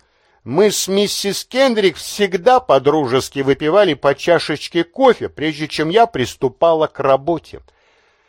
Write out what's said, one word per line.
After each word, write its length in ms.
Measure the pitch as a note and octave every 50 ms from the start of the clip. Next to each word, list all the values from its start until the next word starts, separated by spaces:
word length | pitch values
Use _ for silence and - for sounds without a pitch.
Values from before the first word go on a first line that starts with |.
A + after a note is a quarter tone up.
| _ _ _ _ _ _ _ _ -
«Мы 260 | A2 B2 E3 G#3 G#3
с 180 | - - - -
миссис 560 | F#3+ G3 G#3 F#3+ - - - G3+ F#3+ - -
Кендрик 520 | _ - B3+ C4+ C4+ A#3 G#3+ G3+ F#3 D3
всегда 640 | - - - - - G3+ F#3+ F3 G3 F3 A3+ B3+ -
по-дружески 800 | - - C#3+ C3+ B2+ C#3+ D3+ D#3 D3 A#2 A#2+ C3 - - - C#3
выпивали 540 | C3+ C3+ C#3 C3+ D3+ D3+ D#3+ G3+ G#3 F#3+ D3
по 200 | B2+ - C#3+ C#3
чашечке 680 | - - - E3+ D#3 - - D#3 C#3 - - - F3 E3+
кофе, 440 | - - - C4+ B3+ A3 - A#2+ F#2+
прежде 380 | - - C#3 D#3+ D#3 C#3 D#3
чем 220 | C#3+ - - D3+ D#3
я 160 | F3 A3 A#3
приступала 800 | A3+ - C3+ B2 - - - - - - - - E3+ E3 D#3+ D#3
к 140 | D3 _ -
работе». 600 | C3+ C3+ C3+ C3+ C#3 D#3+ E3+ D3+ - - - - - _ _ _ _ _ _ _ _ _ _ _ _